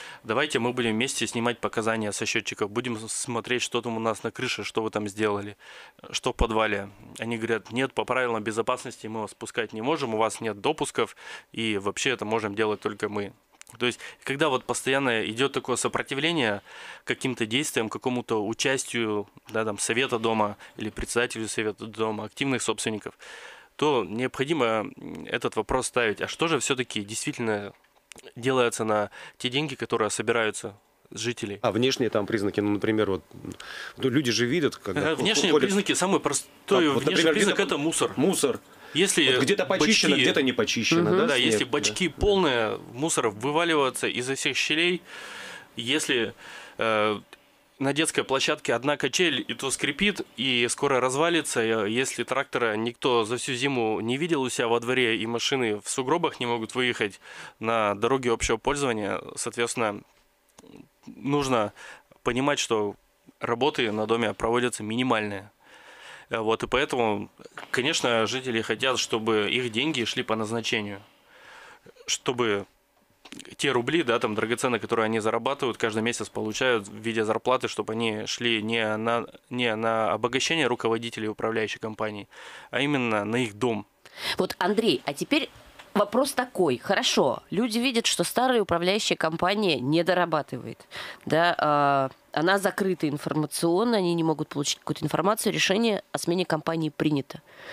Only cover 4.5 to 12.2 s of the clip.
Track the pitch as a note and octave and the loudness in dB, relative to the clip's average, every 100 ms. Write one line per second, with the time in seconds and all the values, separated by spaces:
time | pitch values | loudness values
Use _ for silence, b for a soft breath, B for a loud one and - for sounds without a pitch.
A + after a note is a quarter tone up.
4.5 | - G2+ A2+ A2 G#2+ G#2 G#2 G#2+ G2+ G2+ | -6 -4 -2 -2 -2 -4 -2 0 0 -6
5.5 | G2+ B B B - - - B2+ - A#2 | -14 B B B -20 -10 -4 -2 0 2
6.5 | A2 A2 G2+ G2+ - - - A#2 A#2 A2 | 2 2 0 -4 -14 -18 -8 -6 -4 0
7.5 | A2 - A#2+ C3+ - G#2+ B2+ B2 A2+ A2 | -2 -2 -2 -2 -2 -2 0 0 -2 -2
8.5 | A2 A2 B2+ B2+ - A2 A2 G#2 - A2+ | -2 0 -2 -4 -12 -10 -8 -8 -10 -8
9.5 | - G#2+ A2 B2 D#3+ B2+ G#2+ A2+ - A2+ | -6 -6 -4 -2 -2 0 2 0 0 -6
10.5 | G2+ C3+ D#3 C#3+ - A2 B B B - | -2 -2 -2 -2 -2 -2 B B B -12
11.5 | A2+ A2 G2+ G2 - C3+ A#2 | -4 -2 -2 -2 -2 0 0